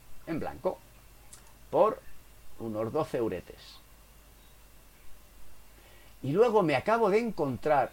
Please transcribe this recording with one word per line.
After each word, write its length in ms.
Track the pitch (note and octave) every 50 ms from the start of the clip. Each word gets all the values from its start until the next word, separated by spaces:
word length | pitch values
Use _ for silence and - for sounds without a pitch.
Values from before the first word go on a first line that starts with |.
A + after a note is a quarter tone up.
| - - - - - -
en 120 | E3 D3+
blanco, 400 | - D#2 C#2+ D2 - F#3 - - - - - - - - - - - - - - - - - - - -
por 320 | - D3+ C3+ A2+ - - - - - - - - - - - - - -
unos 320 | A2+ A2+ G#2+ G#2+ A2+ A2+
doce 260 | G#2+ D3+ D3+ - - C3+
euretes. 600 | A#2 G#2+ F#2 F2 - - - - - - - - - - - - - - - - - - - - - - - - - - - - - - - - - - - - - - - - - - - - - - - - - - - - - - - -
Y 100 | - C3+
luego 320 | C#3+ F#3+ A#3+ B3 G#3+ G#3+ F#3+
me 120 | D#3 C#3+
acabo 340 | B2+ - - A3 A#3 A3+ G3
de 100 | F#3+ A3
encontrar 720 | A#3+ A#3 F#3 - D3+ C#3 B2 A2 - D3+ D3+ C#3+ A#2+ -